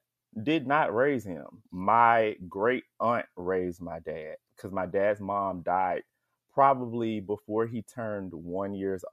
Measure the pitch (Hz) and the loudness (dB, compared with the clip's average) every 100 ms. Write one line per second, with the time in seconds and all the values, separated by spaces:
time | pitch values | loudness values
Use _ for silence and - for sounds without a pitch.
0 | _ _ _ 110 110 160 131 147 147 107 | _ _ _ -6 0 0 2 2 2 2
1 | 139 131 98 80 - - _ 90 98 113 | 2 0 -4 -10 -12 -20 _ -4 4 6
2 | 117 117 107 - 90 98 113 127 - - | 8 6 4 -2 -8 -2 0 0 -4 -4
3 | 110 120 - - 90 92 90 87 85 82 | -2 -2 -4 -6 -2 0 -2 -6 -10 -10
4 | 82 80 76 78 _ - 101 95 90 98 | -10 -10 -10 -14 _ -16 -8 -6 -2 2
5 | 101 101 98 101 98 90 82 90 92 80 | 2 2 -2 -2 -2 -2 0 0 0 -2
6 | - _ _ _ _ - 139 131 123 117 | -6 _ _ _ _ 4 6 4 0 -2
7 | 113 107 95 104 - 107 113 117 - - | -2 -2 -4 -6 -2 -2 0 -4 -10 -8
8 | 113 104 95 82 85 90 98 101 98 95 | -6 -6 -8 -10 -8 -6 -4 -4 -4 -4
9 | - | -2